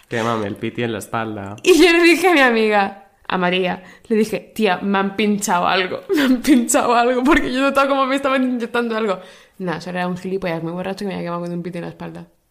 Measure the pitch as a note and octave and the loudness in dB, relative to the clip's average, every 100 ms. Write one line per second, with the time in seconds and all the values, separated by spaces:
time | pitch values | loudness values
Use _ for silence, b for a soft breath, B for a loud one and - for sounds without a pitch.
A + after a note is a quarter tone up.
0 | _ A#2 A2+ A2+ G2+ G#2 A2+ A2+ A#2 G#2+ | _ -2 0 -2 -4 -6 -6 -4 -4 -4
1 | - A#2 A2+ G#2+ G2 G#2 - E4+ E4+ E4+ | -6 -6 -6 -8 -10 -2 4 6 6 6
2 | E4+ E4 F4+ E4 C4 A3+ G#3+ G#3 G3 - | 4 4 4 4 4 4 2 2 0 -4
3 | - _ - F#3 F3+ F3+ F3+ F3+ B B | -20 _ -6 -2 0 0 -2 -4 B B
4 | - G#3+ A3 F#3 - - G#3+ F3+ G3 G3 | -2 0 0 -2 -8 -2 0 0 0 0
5 | G3 G3 G#3 G3+ G#3 F3 F3+ F#3 F#3 - | 0 0 0 0 0 0 2 0 -2 -6
6 | - F4 C4 B3+ B3+ C4+ A#3 C#4+ A#3+ A#3 | -2 0 2 2 4 2 4 0 2 2
7 | A#3+ B3+ B3+ D4+ - B3+ C#4 C#4 C#4 C4+ | 2 2 4 2 2 0 0 2 2 2
8 | C4 C4+ C#4 C4 B3+ B3 A3+ B3+ A#3+ A3 | 0 0 0 0 0 -2 -4 -4 -2 -2
9 | A3 F3+ B B B _ F#3 E3+ - F3+ | -2 -4 B B B _ -6 -6 -6 -6
10 | F3+ F3+ F#3+ F#3+ F#3 E3 E3 F3 F#3 G3 | -4 -6 -6 -4 -4 -4 -6 -6 -8 -6
11 | G3+ F3+ F3 F3 F3 F3 F3 F3 E3+ E3 | -8 -6 -6 -8 -6 -8 -8 -10 -12 -12
12 | E3+ E3 E3+ _ _ | -14 -14 -20 _ _